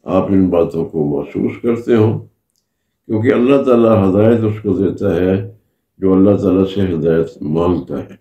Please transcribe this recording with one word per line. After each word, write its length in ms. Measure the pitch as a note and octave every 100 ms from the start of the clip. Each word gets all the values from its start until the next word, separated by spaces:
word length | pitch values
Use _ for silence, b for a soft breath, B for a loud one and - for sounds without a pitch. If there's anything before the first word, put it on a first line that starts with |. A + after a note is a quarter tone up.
| -
आप 240 | D#2+ -
इन 160 | F#2+ F#2
बातों 340 | E2+ E2 E2 D#2+
को 180 | D#2+ D2
महसूस 480 | C#2+ C#2+ G#2 - -
करते 360 | A#2+ A#2 -
हो, 140 | A#2 G#2+ G#2+ - _ _ _ _ _ _ _ -
क्योंकि 220 | G#2+ A#2+
अल्लाह 300 | A2+ B2 C#3
ताला 340 | C3 A#2+ A2+ G#2+
हदायत 420 | F#2+ F#2+ A2 A#2
उसको 280 | G#2+ G#2 G#2 F2+
देता 380 | G2 - G2+ E2+
है 200 | F#2 F#2+ G#2+ - _ _ _ _
जो 140 | F#2+
अल्लाह 220 | F#2 G2 F#2+
ताला 260 | G2 F#2 F#2+
से 200 | G2+ F#2
हिदायत 520 | E2 E2 E2 D#2+ -
मांगता 540 | D2+ D#2+ F2 E2+ - C#2+
है। 200 | - -